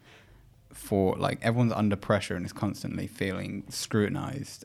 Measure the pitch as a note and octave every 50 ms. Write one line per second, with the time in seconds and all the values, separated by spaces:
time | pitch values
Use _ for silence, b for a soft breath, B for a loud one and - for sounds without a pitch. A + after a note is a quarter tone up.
0 | b b b b b b b b b b b _ _ - - - - - G#2+ G2
1 | F#2+ F#2 - - - - - - - A2+ A#2 B2 A#2+ A#2 - - G#2+ G#2 G2+ F#2+
2 | - - G#2+ G2 - - - F2+ F2 - - - A2 G2+ - - - - E2 F2+
3 | F#2+ F#2+ - - G2+ F#2+ F#2 F#2+ F#2+ G2 G2+ G2 - - - - - - - G#2+
4 | G#2 - D3 C#3+ C3+ C3+ C3 C#3 - - - -